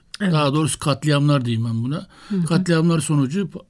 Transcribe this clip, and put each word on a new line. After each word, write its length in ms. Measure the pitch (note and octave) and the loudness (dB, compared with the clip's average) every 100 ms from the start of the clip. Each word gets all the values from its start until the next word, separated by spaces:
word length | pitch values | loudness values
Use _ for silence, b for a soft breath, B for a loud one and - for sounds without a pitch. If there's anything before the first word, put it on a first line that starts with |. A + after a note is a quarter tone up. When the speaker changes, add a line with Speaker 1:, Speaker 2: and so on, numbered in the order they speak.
| _ - | _ -6
Speaker 1:
Evet. 120 | G3+ | 0
Speaker 2:
Daha 200 | D#3 D3 | 2 2
doğrusu 260 | D3 D3+ - | 0 -2 -2
katliamlar 640 | D#3 C3+ D3 C#3+ C#3+ C#3+ A#2+ | -4 -2 0 2 4 2 0
diyeyim 200 | A2+ A#2 | -2 -2
ben 180 | A2+ | -2
buna. 240 | A#2+ D#3 - B B | -4 -6 -8 B B
Speaker 1:
Hı 60 | G3 | -2
hı. 100 | D#3+ | 0
Speaker 2:
Katliamlar 540 | E3+ F#3 E3 E3+ E3 | 0 2 2 2 0
sonucu 420 | D3 D3+ C3 F#3 | 0 0 0 -2
ba-, 200 | F3+ - - | -6 -8 -6